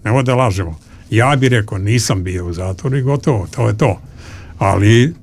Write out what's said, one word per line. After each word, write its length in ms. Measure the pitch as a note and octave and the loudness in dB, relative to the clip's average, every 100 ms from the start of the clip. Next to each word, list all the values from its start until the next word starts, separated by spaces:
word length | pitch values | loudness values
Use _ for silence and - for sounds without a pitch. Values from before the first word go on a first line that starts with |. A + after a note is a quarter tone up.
nemoj 200 | G#2+ C3 | 0 0
da 120 | B2+ B2+ | 2 2
lažemo. 440 | B2 F#2 E2+ D#2 - - - | 2 0 -6 -10 -18 -20 -2
Ja 260 | A2 B2+ C#3+ | 2 2 4
bih 140 | C3 | 2
rekao, 280 | A#2+ G#2 G2 | 2 0 -4
nisam 460 | G2+ A#2+ - G2+ | 0 0 0 -2
bio 240 | F2+ F2+ F2 | -4 -6 -6
u 60 | |
zatvoru 440 | E2+ F#2 F2+ C#3 C#3 | -6 -6 -6 -4 -2
i 40 | |
gotovo, 460 | B2+ C#3 - A2+ E2 | -2 -2 0 -2 -2
to 200 | - A2+ | -4 -2
je 100 | A2 | 0
to. 220 | C3+ F2+ - - - - - - | 0 -2 -8 -20 -20 -20 -14 -2
Ali 560 | G2 F#2+ G#2 A#2 D3 E3+ | 0 4 6 6 4 -2